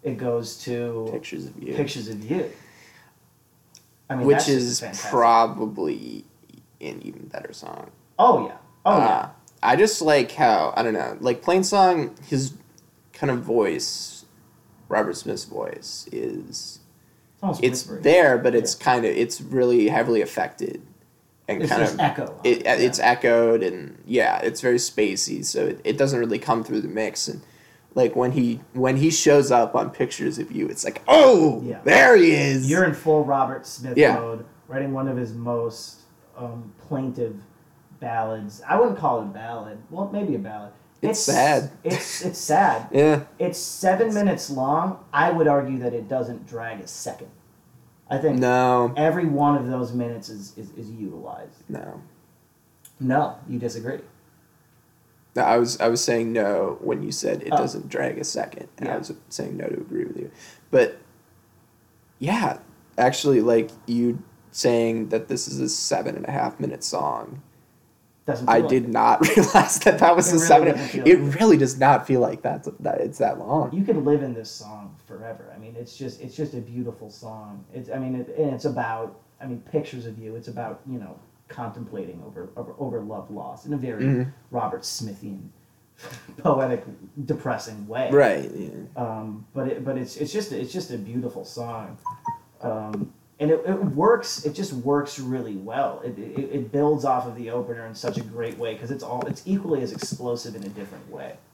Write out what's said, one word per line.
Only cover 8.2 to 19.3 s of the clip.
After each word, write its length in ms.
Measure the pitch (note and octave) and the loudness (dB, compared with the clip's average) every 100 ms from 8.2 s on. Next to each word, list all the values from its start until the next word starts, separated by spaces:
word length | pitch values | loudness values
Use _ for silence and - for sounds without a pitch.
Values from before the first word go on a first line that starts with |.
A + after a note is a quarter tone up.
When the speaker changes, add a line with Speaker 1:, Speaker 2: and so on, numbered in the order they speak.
| B3 G#3+ G#2 | 4 4 0
Speaker 1:
yeah. 100 | - _ _ | -12 _ _
Oh, 80 | F#3+ | 2
Speaker 2:
Uh, 60 | G#3 | 4
Speaker 1:
yeah. 300 | A2+ D2 - - _ _ | 4 2 -2 -14 _ _
Speaker 2:
I 120 | G#2+ C#3+ | 2 4
just 240 | G#3+ - | 4 4
like 320 | D#3 D3 A#2+ | 4 4 4
how, 400 | - B2+ G2+ D#2 - | 2 4 4 2 0
I 60 | |
don't 100 | A2+ | 0
know, 220 | G#2 B1 G#1 | -2 -4 -4
like, 220 | B2+ A#2+ | -2 -2
Plain 220 | - F3+ | 2 2
Song, 500 | F#3 G3+ F#3 F3 C#3 - - | 2 4 4 4 -2 -8 -4
his 240 | C#3 C3+ - _ _ _ _ _ | -2 -2 -8 _ _ _ _ _
kind 180 | - C#3+ | -4 -2
of 100 | B2 | -2
voice, 840 | - A#2 G2+ D2 - - - - - _ _ _ _ _ - | 0 2 2 0 -4 -8 -12 -16 -20 _ _ _ _ _ -2
Robert 280 | G#2+ G#2+ - | 0 0 -4
Smith's 280 | - G#2 | -6 -8
voice, 600 | - - A1 - - - - | -8 -8 -8 -10 -14 -14 -10
is, 680 | A1+ A#1+ G#1+ - - - - _ _ _ _ _ | -8 -6 -8 -10 -12 -14 -16 _ _ _ _ _
Speaker 1:
It's 80 | _ | _
almost 220 | G3 - | -4 0
Speaker 2:
it's 220 | - B2+ - | 0 0 -8
Speaker 1:
whispery. 160 | - | 0
Speaker 2:
there, 360 | C#3+ F3 D#3 A#2+ | 6 8 8 6
but 160 | B2 | 4
it's 220 | A#2 A2 - | 2 0 -2
Speaker 1:
Yeah. 60 | - | 0
Speaker 2:
kinda, 260 | B2 A2+ - | 2 2 0
it's 200 | A#2 | -2